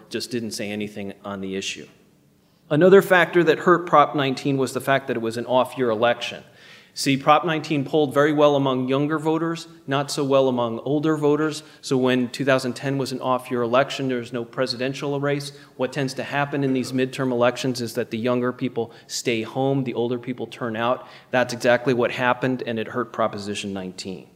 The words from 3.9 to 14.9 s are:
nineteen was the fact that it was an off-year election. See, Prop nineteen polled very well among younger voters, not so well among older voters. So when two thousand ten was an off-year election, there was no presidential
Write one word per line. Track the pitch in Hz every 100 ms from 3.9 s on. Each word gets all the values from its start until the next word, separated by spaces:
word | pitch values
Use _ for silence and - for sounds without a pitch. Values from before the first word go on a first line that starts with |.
| 151 143 151
nineteen | 135 131 147 139
was | 127
the | 127
fact | - 135 -
that | 120
it |
was | 113 113
an | 120
off-year | 127 120 - 123
election. | 110 120 120 - 82 - - - - _ -
See, | - 135
Prop | 151 151
nineteen | 165 156 147 151
polled | 139 160 147
very | 139 151
well | 151 147 143
among | 139 127 127
younger | 135 147 156
voters, | 156 160 165 165 - - -
not | 139 143
so | -
well | 139 135 135
among | 123 120 113
older | 131 151 156 156
voters. | 147 147 156 147 - -
So | - 135
when | 127 127 120
two | - 139
thousand | 131 127
ten | 120 135 139
was | 131
an | 131
off-year | 127 127 127 123
election, | 117 123 139 - 135
there | 123
was | 113
no | 123 117
presidential | - 127 117 127